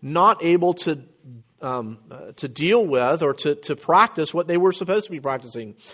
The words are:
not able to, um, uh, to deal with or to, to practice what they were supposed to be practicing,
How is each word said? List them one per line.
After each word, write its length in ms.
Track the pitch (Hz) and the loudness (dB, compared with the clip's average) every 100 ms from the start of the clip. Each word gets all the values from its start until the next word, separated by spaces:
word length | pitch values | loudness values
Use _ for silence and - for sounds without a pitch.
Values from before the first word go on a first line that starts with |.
not 400 | 135 165 202 220 | -4 4 4 4
able 320 | 170 175 175 | 2 2 2
to, 240 | 175 - 147 127 _ 135 120 _ _ | 0 -4 -6 -10 _ -20 -20 _ _
um, 360 | 135 127 110 110 _ | -8 -6 -8 -14 _
uh, 220 | - 85 110 | -20 -18 -12
to 120 | 143 | -12
deal 360 | 127 165 233 | -4 2 2
with 380 | 190 127 123 156 | 2 2 2 0
or 100 | 151 | 0
to, 220 | 135 151 | 0 -2
to 220 | 147 - 135 | -4 -6 -6
practice 580 | - 175 220 - 151 | 4 4 4 2 -4
what 120 | 175 170 | -2 0
they 100 | 175 | 2
were 160 | 185 | 2
supposed 340 | 180 180 208 208 | 0 -2 -2 -4
to 60 | |
be 80 | 160 | -8
practicing, 540 | 139 131 120 117 107 - - | -6 -6 -8 -12 -12 -16 -20